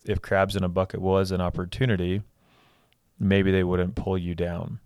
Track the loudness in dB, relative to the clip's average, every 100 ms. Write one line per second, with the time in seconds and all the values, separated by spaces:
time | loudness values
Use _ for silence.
0 | -6 -4 0 2 2 0 -2 0 -2 -2
1 | 0 2 2 0 -2 -4 -6 -2 0 0
2 | 0 -2 -6 _ _ _ _ _ _ _
3 | _ -2 2 4 4 4 2 0 0 -2
4 | -2 -2 -2 -4 -4 -4 -8 -12